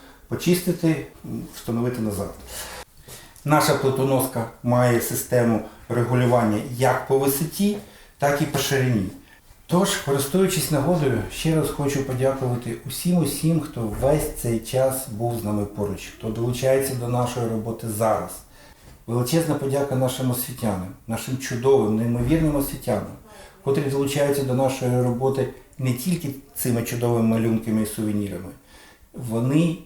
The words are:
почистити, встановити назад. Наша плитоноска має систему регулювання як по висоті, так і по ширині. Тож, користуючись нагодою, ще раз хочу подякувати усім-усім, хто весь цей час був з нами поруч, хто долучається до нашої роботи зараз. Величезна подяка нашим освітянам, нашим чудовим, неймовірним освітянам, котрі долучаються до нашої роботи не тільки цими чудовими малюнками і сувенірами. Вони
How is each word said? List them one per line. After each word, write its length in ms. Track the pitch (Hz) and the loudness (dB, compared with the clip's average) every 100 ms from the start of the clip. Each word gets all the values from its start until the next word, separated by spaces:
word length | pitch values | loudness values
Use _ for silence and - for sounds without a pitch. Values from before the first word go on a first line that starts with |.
| - - - | -20 -20 -10
почистити, 800 | - - 175 - 165 165 147 - - - 117 - | -2 2 2 0 0 0 0 -4 -14 -12 -10 -10
встановити 480 | - - 113 123 120 | -12 -6 -2 -2 -2
назад. 280 | 110 95 90 - - - - - - - - - - - | -2 -4 -6 -10 -14 -14 -12 -14 -16 -20 -20 -20 -20 -10
Наша 300 | 147 151 147 | 2 4 4
плитоноска 760 | 143 131 127 135 131 135 123 113 - | 2 2 2 2 2 0 -4 -8 -6
має 380 | 123 120 123 117 | 0 4 4 2
систему 600 | - 120 - 123 117 107 - - - | 0 -4 0 2 4 2 -2 -12 -4
регулювання 720 | 117 120 123 123 120 113 104 - 120 | -2 2 2 4 4 4 0 -2 0
як 300 | 127 127 - | 2 2 2
по 120 | 135 | 2
висоті, 580 | 139 139 156 - 202 208 - - - - | 2 0 -2 0 0 0 -6 -20 -20 -2
так 240 | 143 143 | 0 2
і 20 | |
по 140 | 156 - | 0 0
ширині. 480 | - 139 127 110 90 - - - - - - | 0 2 2 2 0 -6 -18 -20 -20 -20 0
Тож, 300 | 175 196 - | 2 2 0
користуючись 760 | - 139 135 185 190 165 123 | 0 0 0 2 2 2 0
нагодою, 520 | 151 143 175 143 110 101 | 2 2 2 2 0 -2
ще 240 | - 160 160 | -2 0 2
раз 140 | 143 | 2
хочу 340 | - 139 139 | 0 0 0
подякувати 720 | 135 123 135 131 127 120 113 113 127 | -2 0 0 2 0 -2 -4 -8 -8
усім-усім, 720 | - 175 175 147 - 156 165 | -4 2 2 2 2 2 2
хто 200 | - - 113 104 | 0 -4 -4 0
весь 340 | 131 151 - | 2 2 0
цей 240 | - 120 113 | -4 -2 -2
час 480 | - 131 131 131 - | 0 2 2 0 -6
був 320 | 104 120 117 | -4 -4 -2
з 40 | |
нами 200 | 101 107 | -2 -2
поруч, 480 | 101 - 101 92 - - | -2 -4 -4 -4 -10 -10
хто 100 | 113 | -8
долучається 640 | 110 117 123 131 135 135 | -2 -2 0 2 2 2
до 140 | 123 120 | -4 -2
нашої 380 | 123 123 127 113 | 0 0 -2 -2
роботи 420 | 110 107 110 113 | -2 -4 -6 -6
зараз. 420 | 104 110 104 175 - - - - - - - - | 0 2 2 -2 -12 -18 -20 -20 -20 -20 -16 -4
Величезна 480 | 120 123 165 151 | -2 2 2 2
подяка 420 | - 135 139 139 127 | 0 -2 -2 0 0
нашим 340 | 131 - 127 | 0 0 -2
освітянам, 580 | 120 - 123 117 92 90 - - | -2 -4 -4 -4 -2 -6 -10 -8
нашим 320 | 113 - 127 | -6 -4 -6
чудовим, 580 | - 123 131 135 107 110 | -4 -2 4 4 4 2
неймовірним 600 | 120 120 123 160 156 143 | 0 0 2 2 2 2
освітянам, 600 | 139 - - 104 95 - - - - - | -2 -4 -2 -2 -4 -10 -18 -20 -20 -6
котрі 180 | - 139 | -2 0
долучаються 600 | 135 139 139 - 143 139 | 0 0 0 2 2 2
до 120 | 127 | 0
нашої 480 | 123 135 - 123 123 | 2 2 0 0 2
роботи 460 | 123 117 131 131 123 - - - | 2 0 0 0 -2 -6 -16 -6
не 140 | 131 | -2
тільки 380 | 120 185 165 147 - - | -2 -2 -2 -4 -10 -12
цими 280 | - 127 117 | -6 -2 0
чудовими 460 | 120 120 120 117 113 | -2 -2 0 2 4
малюнками 540 | 113 113 110 113 110 | 2 2 0 0 0
і 40 | 104 | 0
сувенірами. 640 | - 107 104 101 90 92 - - - - - - | -2 -2 -2 -2 -6 -10 -16 -20 -20 -20 -20 -20
Вони 640 | - 120 113 123 151 170 160 | -12 -4 -2 2 4 2 0